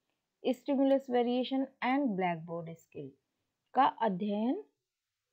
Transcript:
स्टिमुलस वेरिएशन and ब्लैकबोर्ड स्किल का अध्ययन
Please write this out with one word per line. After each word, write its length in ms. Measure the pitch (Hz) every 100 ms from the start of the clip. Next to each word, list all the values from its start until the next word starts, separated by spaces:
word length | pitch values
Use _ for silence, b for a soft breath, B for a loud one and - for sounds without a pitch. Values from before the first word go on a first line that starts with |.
| _ _ _ _ -
स्टिमुलस 640 | 247 - 269 277 269 269
वेरिएशन 540 | 247 240 247 247 262
and 440 | 269 - 226 277 277
ब्लैकबोर्ड 680 | 185 185 165 170 170 165
स्किल 380 | 165 _ 170 139 - _ _ _ _ _
का 100 | 247
अध्ययन 800 | 269 - 220 185 208 202 233 359 - _ _ _ _ _ _